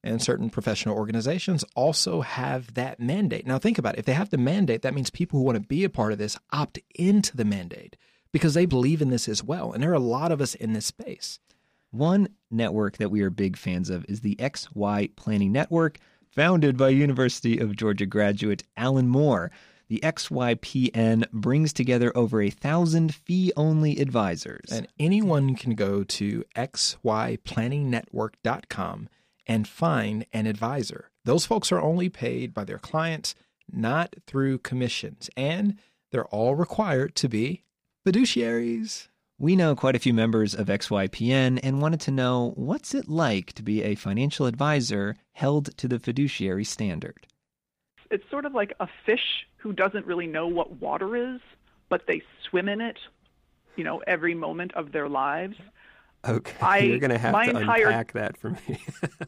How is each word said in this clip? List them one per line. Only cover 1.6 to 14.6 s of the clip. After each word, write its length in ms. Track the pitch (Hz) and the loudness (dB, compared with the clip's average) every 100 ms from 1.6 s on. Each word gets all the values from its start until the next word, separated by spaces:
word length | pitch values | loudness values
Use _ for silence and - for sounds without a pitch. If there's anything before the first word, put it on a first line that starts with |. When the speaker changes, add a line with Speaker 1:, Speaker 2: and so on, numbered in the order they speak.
| - | -2
Speaker 1:
also 460 | - 139 151 180 165 | 0 0 2 0 -2
have 540 | 127 - 131 131 120 | -4 -4 -4 -4 -6
that 260 | 117 131 - | -6 -6 -4
mandate. 460 | 120 180 196 110 127 | -2 0 0 -2 -2
Now, 120 | 131 | 0
think 200 | 220 233 | 0 0
about 160 | 117 | -2
it. 60 | - | -2
If 40 | |
they 80 | 110 | 0
have 160 | 135 202 | 0 0
the 80 | 131 | 2
mandate, 460 | 123 190 170 113 | 2 2 2 2
that 100 | 135 | 0
means 140 | 139 127 | -2 -4
people 300 | - 175 143 | -4 0 2
who 80 | 131 | 4
wanna 140 | 117 | 2
be 220 | 101 139 | 0 0
a 60 | 196 | 0
part 240 | - 107 | 0 0
of 60 | 104 | 0
this 180 | 104 - - | -4 -6 -6
opt 260 | 143 147 - _ | -4 -4 -6 _
into 400 | - 180 202 196 | 0 4 4 4
the 120 | 127 104 | 0 0
mandate 500 | 98 87 - - - _ _ _ | -2 -6 -14 -18 -20 _ _ _
because 200 | 151 165 | 0 2
they 140 | 151 180 | 4 4
believe 340 | 131 127 160 | 4 2 2
in 80 | 139 | 2
this 220 | 123 - | 0 -2
as 120 | 107 | -4
well. 300 | - 170 117 | -4 -6 -4
And 100 | 113 | -2
there 80 | 151 | 2
are 40 | |
a 40 | 165 | 2
lot 320 | 123 123 165 | 2 0 0
of 120 | 151 | 0
us 120 | 131 | -2
in 200 | - 113 | -4 -2
this 100 | 110 | -2
space. 560 | - - 226 - - - _ _ _ _ _ | -4 -8 -14 -12 -12 -14 _ _ _ _ _
Speaker 2:
One 360 | 110 156 196 190 _ - | 0 2 4 2 _ -6
network 480 | 113 113 107 101 - | -2 0 0 0 0
that 120 | 104 | -2
we 120 | 104 | 2
are 80 | 98 | 0
big 260 | 87 95 92 | 0 -2 -2
fans 320 | - 90 85 | -4 -2 -2
of 160 | 90 - | -4 -6
is 100 | 104 | -4
the 180 | 107 101 | -2 -2
X 300 | 131 - | -4 -6